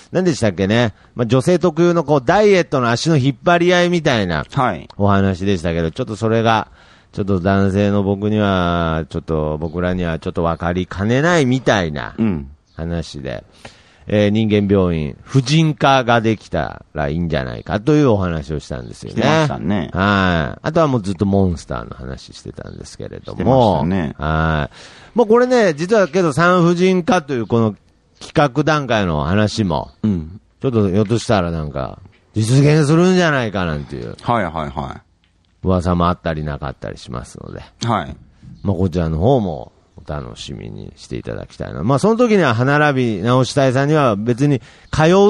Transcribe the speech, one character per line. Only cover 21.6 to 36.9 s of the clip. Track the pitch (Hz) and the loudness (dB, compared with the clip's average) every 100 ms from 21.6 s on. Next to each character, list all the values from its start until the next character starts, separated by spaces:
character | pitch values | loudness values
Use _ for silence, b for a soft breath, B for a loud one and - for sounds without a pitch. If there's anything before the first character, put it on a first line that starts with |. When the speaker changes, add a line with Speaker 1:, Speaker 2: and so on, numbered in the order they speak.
| - | -6
Speaker 1:
タ | 64 | -10
ー | 57 | -10
の | |
話 | - 64 60 - | -12 -12 -14 -16
し | 55 | -18
て | - | -18
た | - - | -16 -16
ん | 50 | -16
で | - | -16
す | - | -16
け | 50 | -14
れ | 50 | -14
ど | - | -12
も。 | 50 | -4
Speaker 2:
し | |
て | |
ま | 95 | 2
し | 131 113 85 | 4 4 2
た | |
ね。 | 78 95 76 - | 0 -2 -2 -4
Speaker 1:
は | 76 80 80 78 71 | -2 0 0 0 -4
い。 | B B B B | B B B B
ま | 208 | -2
あ、 | 220 | 4
こ | 233 | 4
れ | 254 | 4
ね、 | 254 202 | 4 2
実 | 147 180 | 0 0
は | 226 180 | 2 2
け | 170 | 2
ど | 170 | 0
産 | 131 175 180 | 2 4 4
婦 | 170 | 4
人 | 175 185 185 | 4 2 2
科 | 165 180 | 2 0
と | 139 | 0
い | 131 | -4
う | 107 | 0
こ | 117 | 2
の | 113 101 _ _ _ _ | 2 -2 _ _ _ _
企 | - - 147 | -4 0 2
画 | 123 | 2
段 | 151 151 135 | 0 0 0
階 | 113 | 0
の | 92 76 | 0 0
話 | 71 98 104 - | 0 2 0 0
も、 | 101 73 - - | -2 -2 -6 -6
Speaker 2:
う | 110 | -4
ん。 | 92 78 98 - _ | -2 -6 -14 -20 _
Speaker 1:
ち | |
ょ | 135 | -2
っ | |
と | 113 101 | 0 2
ひ | 92 | 2
ょ | |
っ | 104 | 0
と | 113 | 0
し | - | 0
た | 107 | 0
ら | 85 | 0
な | 82 | -4
ん | 76 | -6
か、 | 67 62 50 - - _ | -6 -8 -10 -20 -20 _
実 | 107 110 135 | -4 2 4
現 | 143 151 143 | 4 4 4
す | |
る | 160 180 | 4 4
ん | |
じ | 185 | 2
ゃ | 170 | 2
な | 143 | 0
い | 113 | -2
か | 95 87 | -4 -4
な | |
ん | 76 | -4
て | 67 69 | -8 -10
い | 58 | -12
う、 | 50 | -10
Speaker 2:
は | - 120 | -2 -2
い | |
は | 90 | -2
い | 80 73 | -4 -8
は | 67 67 - | -8 -10 -12
い。 | - _ _ _ _ _ | -20 _ _ _ _ _
Speaker 1:
噂 | 90 92 85 | -2 0 2
も | 87 87 | 2 2
あ | |
っ | 87 | 0
た | 85 | -4
り | 78 | -6
な | 76 71 | -6 -8
か | 71 | -10
っ | |
た | 64 50 | -10 -12